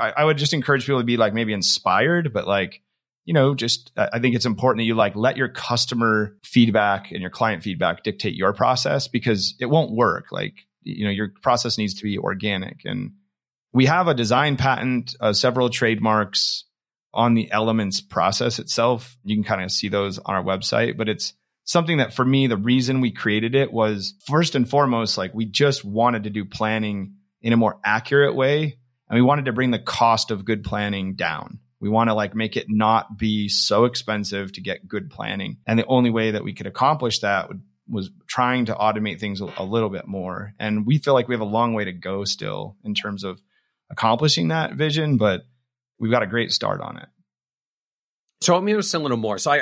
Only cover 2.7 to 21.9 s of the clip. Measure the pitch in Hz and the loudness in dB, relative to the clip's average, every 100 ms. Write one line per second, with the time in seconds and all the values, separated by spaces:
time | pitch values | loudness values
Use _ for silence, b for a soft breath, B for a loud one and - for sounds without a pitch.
2.7 | - _ _ _ _ - 160 135 135 117 | -8 _ _ _ _ 0 4 4 2 -2
3.7 | - - - 107 120 123 117 120 101 127 | -4 -6 -2 -2 2 2 2 0 2 2
4.7 | 113 113 113 104 104 123 131 127 - - | 2 0 2 2 2 0 0 -4 -4 -4
5.7 | 120 - 120 113 107 104 - - - 113 | -2 -2 0 2 2 0 -6 0 4 6
6.7 | 107 104 98 - 95 90 - 113 90 101 | 4 2 0 -4 -10 -10 -2 -2 -2 -6
7.7 | 82 87 85 110 - 101 82 95 104 120 | -2 -2 0 -6 -4 -6 0 0 2 2
8.7 | 127 - 143 - 120 123 104 - - 127 | 2 0 -2 -2 -2 0 0 -2 -6 2
9.7 | 160 139 110 107 - - 50 50 - _ | 2 2 2 2 0 -6 -8 -8 -10 _
10.7 | _ - - 104 98 101 - 139 120 120 | _ -12 -4 -4 -2 -6 -2 0 2 0
11.7 | 113 104 95 104 98 98 98 104 95 92 | -2 -4 -4 -6 -4 -4 -4 -4 -4 -6
12.7 | - 104 - 98 - _ _ _ _ _ | -10 -8 -8 -8 -14 _ _ _ _ _
13.7 | 127 131 170 175 127 110 123 147 131 131 | 2 4 4 2 2 2 2 2 2 2
14.7 | 127 127 123 120 - 110 104 127 123 123 | 2 0 -2 -4 -2 0 2 2 2 0
15.7 | - 113 110 110 107 98 - - - - | 2 0 2 2 2 2 -2 -2 -4 -10
16.7 | _ _ _ _ - 120 117 110 107 113 | _ _ _ _ 2 4 4 2 0 2
17.7 | 113 98 95 - 92 92 104 123 - - | 0 0 -4 -4 0 0 2 -2 -2 -4
18.7 | - 120 117 - - 101 107 104 98 92 | 0 0 0 -6 -12 -2 -2 0 -2 -2
19.7 | - 101 101 101 98 - 95 95 95 - | -4 -2 -2 -2 -6 -4 -2 -2 -4 -2
20.7 | 117 117 - 110 104 - - _ _ - | 0 0 -2 -4 -4 -8 -12 _ _ -2
21.7 | 170 165 | 0 2